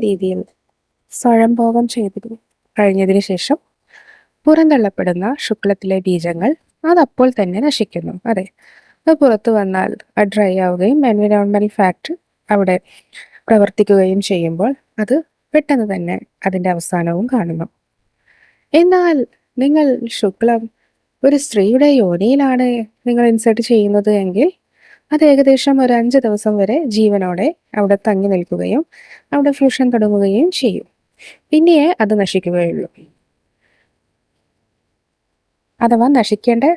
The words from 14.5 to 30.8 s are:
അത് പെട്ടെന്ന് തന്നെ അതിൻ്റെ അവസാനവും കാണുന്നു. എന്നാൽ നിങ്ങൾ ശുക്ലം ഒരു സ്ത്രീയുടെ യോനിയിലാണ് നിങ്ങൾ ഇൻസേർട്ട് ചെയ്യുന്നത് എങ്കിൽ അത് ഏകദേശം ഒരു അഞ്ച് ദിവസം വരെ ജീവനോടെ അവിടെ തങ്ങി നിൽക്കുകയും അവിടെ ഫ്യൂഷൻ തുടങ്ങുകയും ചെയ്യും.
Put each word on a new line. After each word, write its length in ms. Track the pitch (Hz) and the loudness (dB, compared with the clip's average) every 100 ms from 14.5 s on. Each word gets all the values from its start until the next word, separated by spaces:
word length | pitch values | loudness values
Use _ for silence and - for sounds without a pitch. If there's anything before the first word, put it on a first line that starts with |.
| 165 220 277 _ - | -2 -4 -4 _ -8
അത് 120 | 208 285 311 _ _ | -2 -2 -4 _ _
പെട്ടെന്ന് 340 | 302 294 277 214 | -4 0 -2 -2
തന്നെ 240 | 190 170 190 - _ 196 | -6 -6 -8 -10 _ -6
അതിൻ്റെ 240 | 185 180 170 | -4 -2 -4
അവസാനവും 520 | - 180 170 170 240 247 | -4 -4 -2 -2 -2 -2
കാണുന്നു. 340 | 170 165 165 _ _ _ _ _ _ _ _ _ _ 311 | -4 -6 -10 _ _ _ _ _ _ _ _ _ _ 2
എന്നാൽ 380 | 349 370 349 302 240 _ _ - | 4 2 2 0 -2 _ _ -4
നിങ്ങൾ 220 | 269 302 294 247 233 - | 0 2 2 0 -4 -4
ശുക്ലം 440 | 202 190 233 233 226 _ _ _ _ _ 262 | -4 -2 0 0 -4 _ _ _ _ _ 0
ഒരു 120 | 285 285 | 0 -2
സ്ത്രീയുടെ 460 | 220 196 254 294 277 | -2 0 2 2 2
യോനിയിലാണ് 680 | 190 175 208 277 277 254 247 240 220 _ 240 | 2 0 0 0 0 0 -2 -4 -8 _ -4
നിങ്ങൾ 140 | 240 240 | 0 2
ഇൻസേർട്ട് 300 | 226 233 220 233 | 2 0 0 2
ചെയ്യുന്നത് 400 | 233 208 208 208 208 | 2 2 0 0 -2
എങ്കിൽ 260 | 190 180 320 - _ _ _ _ - | -2 0 -2 -2 _ _ _ _ -6
അത് 100 | 302 311 | 2 4
ഏകദേശം 460 | 277 269 269 - 269 | 4 4 4 2 2
ഒരു 100 | 254 240 | 2 2
അഞ്ച് 220 | 233 269 240 | 2 0 0
ദിവസം 280 | 208 220 208 | -2 -2 0
വരെ 160 | 196 269 302 | 0 -2 -2
ജീവനോടെ 540 | 208 214 202 185 175 240 349 _ - | 0 2 2 -2 -2 -4 -4 _ -4
അവിടെ 180 | 202 196 - | 0 0 0
തങ്ങി 220 | 196 196 | -2 0
നിൽക്കുകയും 520 | 190 175 175 180 226 330 - - - - | -2 -4 -6 -4 -4 -4 -12 -20 -20 -6
അവിടെ 180 | 285 285 277 | -2 0 2
ഫ്യൂഷൻ 300 | 269 - 254 | 0 0 -2
തുടങ്ങുകയും 540 | 240 214 208 196 202 339 - | 0 0 0 0 0 0 0
ചെയ്യും. 260 | 254 180 | -4 -4